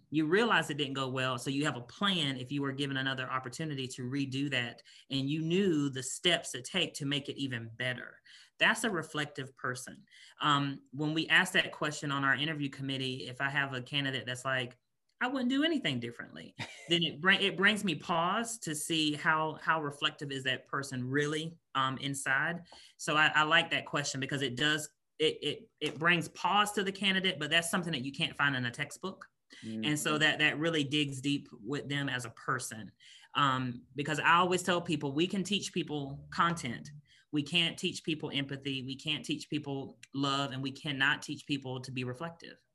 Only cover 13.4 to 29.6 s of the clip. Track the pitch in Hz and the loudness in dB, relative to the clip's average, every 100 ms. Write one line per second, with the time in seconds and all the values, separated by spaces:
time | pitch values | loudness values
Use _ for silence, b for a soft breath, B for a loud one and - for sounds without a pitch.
13.4 | 139 143 135 127 123 143 139 131 123 123 | -2 0 -2 -4 -4 -2 -2 -4 -6 -6
14.4 | 135 131 120 - _ _ _ - 247 269 | -2 -2 -4 -10 _ _ _ -6 -2 0
15.4 | 247 269 320 320 160 123 117 - - - | 0 2 2 0 0 -2 -4 -10 -14 -16
16.4 | 85 - - - - 170 160 135 180 196 | -16 -12 -12 -10 0 2 2 2 4 6
17.4 | 196 165 196 208 196 143 - 165 175 214 | 4 4 4 4 0 -2 0 2 2 0
18.4 | 226 - 165 151 - 165 151 147 160 156 | -2 -6 -6 -4 0 2 2 2 4 4
19.4 | 156 143 - 160 143 143 151 147 143 135 | 2 -2 2 2 0 -2 -2 -2 -6 -2
20.4 | 131 127 - 143 139 127 123 143 147 156 | 0 -2 -2 -4 -4 -4 0 2 2 -2
21.4 | 165 170 _ 135 131 131 139 139 143 135 | -4 -10 _ 0 0 0 -4 -2 0 2
22.4 | 160 170 B B B - - 151 156 151 | 2 -2 B B B -8 2 6 6 6
23.4 | 156 165 - - - 147 143 135 135 139 | 6 6 4 -2 0 -2 -2 -4 -2 0
24.4 | 135 120 151 156 - _ _ - 156 - | -2 2 2 2 -2 _ _ 0 0 2
25.4 | 147 - - - 151 147 170 175 165 - | -4 -6 -12 -6 -6 0 4 4 0 -2
26.4 | 175 202 202 208 190 196 202 190 185 143 | 2 4 4 2 -2 0 2 2 2 -2
27.4 | 147 170 170 190 165 139 135 143 151 - | 2 2 2 0 0 -4 -4 -4 -4 2
28.4 | 143 131 120 135 143 - 185 - - _ | 2 2 -2 -4 -8 -6 -10 -10 -20 _
29.4 | _ B | _ B